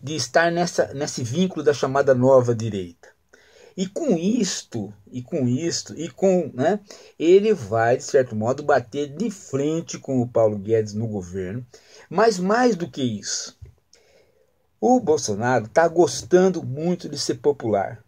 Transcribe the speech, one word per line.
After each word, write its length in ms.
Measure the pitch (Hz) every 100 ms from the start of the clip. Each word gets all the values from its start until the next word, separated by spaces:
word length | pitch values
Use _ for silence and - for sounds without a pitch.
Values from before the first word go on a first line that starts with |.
de 140 | 135 156
estar 360 | 127 170 170
nessa, 420 | 170 175 - 165
nesse 280 | 135 151 -
vínculo 420 | 117 139 185 160
da 100 | 147
chamada 420 | 143 139 135 139 127
nova 400 | 127 135 120 113
direita. 540 | 113 101 90 - - _ _ _ _ _ - -
E 100 | 190
com 320 | - 320 170
isto, 760 | 175 240 190 - - 117 101 - _
e 100 | 127
com 260 | 123 170 123
isto, 460 | 127 165 131 - 107
e 140 | 165
com, 400 | - 196 180 151
né, 260 | 120 147 208 - - - _
ele 340 | 156 190 214
vai, 440 | 202 104 113 113 123
de 60 |
certo 320 | - 143 123 110
modo, 280 | 110 127
bater 440 | 147 143 123 139 147
de 220 | 143 226
frente 680 | 185 - 135 143 165 165 -
com 220 | - 135
o 60 | 120
Paulo 300 | 117 110 104
Guedes 360 | 98 113 107
no 140 | 104 113
governo. 560 | 104 87 95 92 113 127 - _ - -
Mas 300 | 165 226 185
mais 360 | 185 220 254 185
do 140 | 170
que 140 | -
isso, 520 | 127 104 - - - _ - _ _ _ _ _ _ _ _ _ _ _
o 200 | 220 254
Bolsonaro 680 | 220 156 - 101 120 127 110
tá 200 | - 165
gostando 760 | 165 160 - - 180 190 170
muito 440 | 123 135 165 175 -
de 100 | 143
ser 160 | - 139
popular. 680 | 147 143 120 104 95 117